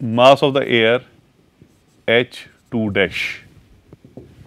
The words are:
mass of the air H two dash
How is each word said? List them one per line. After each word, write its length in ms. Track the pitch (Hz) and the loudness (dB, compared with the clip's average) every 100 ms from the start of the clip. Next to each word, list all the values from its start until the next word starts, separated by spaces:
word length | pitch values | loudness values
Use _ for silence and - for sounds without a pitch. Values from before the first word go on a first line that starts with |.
mass 420 | 123 113 127 139 | -6 2 4 4
of 120 | 147 | 2
the 120 | 135 117 | -2 -2
air 360 | 120 113 123 - _ _ _ _ _ _ _ _ _ - | 0 2 0 -4 _ _ _ _ _ _ _ _ _ -2
H 400 | 113 123 - - _ _ | -2 -2 -8 -20 _ _
two 200 | 120 110 | -6 -4
dash 520 | 98 92 - - - - - _ _ _ - - - - - | -2 -2 -4 -10 -12 -20 -20 _ _ _ -20 -20 -20 -20 -20